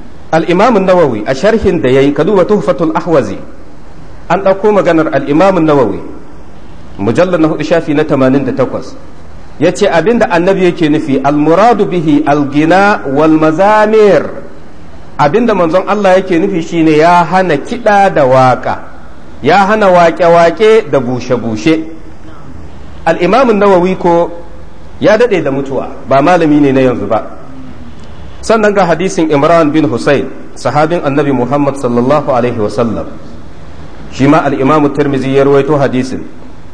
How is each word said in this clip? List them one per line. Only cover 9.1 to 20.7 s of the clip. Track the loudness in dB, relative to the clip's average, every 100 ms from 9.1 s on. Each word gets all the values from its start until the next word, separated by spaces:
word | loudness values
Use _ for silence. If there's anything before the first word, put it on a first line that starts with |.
| -14 -14 -14 -14 -2
Ya | -2
ce | 2 0
abinda | 2 2 2 2
Annabi | 2 2 2 0
yake | 2 0
nufi, | 0 0 0
"Al-muradu | 0 0 2 4 4 4 0
bihi | 0 2 2 2
al-gina | 0 0 0 2 4 4 0 -2
wal | 0 2
mazamir." | 4 2 2 2 4 4 4 4 4 0 -8 -14 -16 -16 -14 -16 -14 -12 -2
Abinda | 0 2 0 0
manzon | 0 0 0
Allah | 0 2 2
yake | 2 0
nufi | 0 -2
shine | -4 0 2 4
ya | 4 4 2
hana | 0 0 -2
kiɗa | -4 -4 2 4 2
da | 2 4
waƙa, | 4 4 2 -2 -6 -10 -14 -14 -14 -14 -4
ya | 2 2 2
hana | 2 4
waƙe-waƙe | 4 4 2 4 6 4 4 4